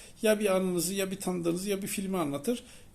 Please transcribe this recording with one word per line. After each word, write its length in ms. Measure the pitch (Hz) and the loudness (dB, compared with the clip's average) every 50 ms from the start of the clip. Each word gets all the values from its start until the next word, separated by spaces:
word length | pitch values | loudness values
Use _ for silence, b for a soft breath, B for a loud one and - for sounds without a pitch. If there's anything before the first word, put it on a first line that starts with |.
| B B B - | B B B 0
Ya 180 | - 214 214 208 | 4 4 4 4
bir 160 | 214 196 190 | 4 4 4
anınızı, 380 | 190 190 185 180 175 160 175 196 | 4 2 2 0 0 0 0 0
ya 160 | 196 190 185 | 0 -2 -2
bir 60 | 196 | -2
tanıdığınızı, 540 | 190 - 190 180 175 170 170 170 180 190 208 | -4 -2 -2 -2 0 0 0 0 0 0 -2
ya 120 | 196 196 | -2 -2
bir 40 | 208 | -2
filmi 300 | - - 208 190 190 190 | -4 -4 -4 -2 -2 0
anlatır. 480 | 180 160 143 139 143 - 233 247 240 - B B B B B | 0 0 0 -2 -2 -2 -2 -2 -2 -4 B B B B B